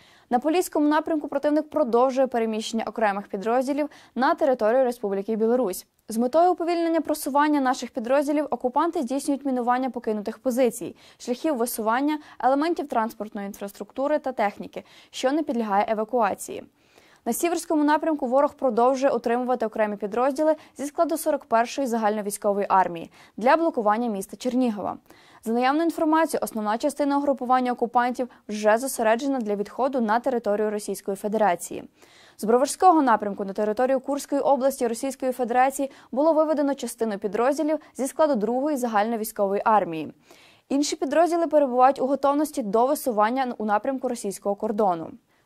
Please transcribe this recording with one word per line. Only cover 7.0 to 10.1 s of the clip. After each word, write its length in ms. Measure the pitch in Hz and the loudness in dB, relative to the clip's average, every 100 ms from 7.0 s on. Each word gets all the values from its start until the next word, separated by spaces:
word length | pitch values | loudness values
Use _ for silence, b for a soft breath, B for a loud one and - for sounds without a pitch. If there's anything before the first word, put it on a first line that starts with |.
просування 600 | 302 302 294 277 302 294 | -2 -4 -2 2 2 2
наших 300 | 254 262 240 | 0 -2 -6
підрозділів 560 | 262 226 277 285 302 294 | -6 0 0 2 0 -2
окупанти 520 | 240 247 294 339 349 | -2 -2 0 0 -2
здійснюють 420 | 233 269 285 269 | -4 -4 -2 -4
мінування 460 | 277 247 240 247 262 | -2 -2 0 0 -2
покинутих 480 | 240 233 | -4 -4